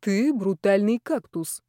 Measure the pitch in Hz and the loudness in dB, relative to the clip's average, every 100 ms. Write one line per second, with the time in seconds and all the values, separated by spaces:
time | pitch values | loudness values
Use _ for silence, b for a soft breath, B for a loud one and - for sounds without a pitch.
0 | - 196 262 277 190 190 202 196 208 233 | 0 0 2 0 -2 0 2 2 2 -2
1 | - 311 - - 165 - | -2 -6 -4 -8 -8 -10